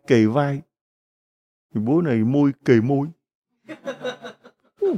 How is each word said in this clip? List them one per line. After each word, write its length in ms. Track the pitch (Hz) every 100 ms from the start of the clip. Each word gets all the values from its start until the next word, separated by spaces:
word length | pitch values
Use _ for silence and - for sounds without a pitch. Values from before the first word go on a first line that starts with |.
| -
kề 180 | 117 107
vai. 360 | 135 143 139 - _ _ _ _ _ _ _ _ _ _
Thì 60 | 110
bố 220 | 110 160
này 160 | 165 113
môi 340 | 110 143 143 - -
kề 160 | 120
môi. 260 | 120 139 147 - _ _ _ _ - - 262 247 254 - - - - _ _ -
Ô, 160 | 392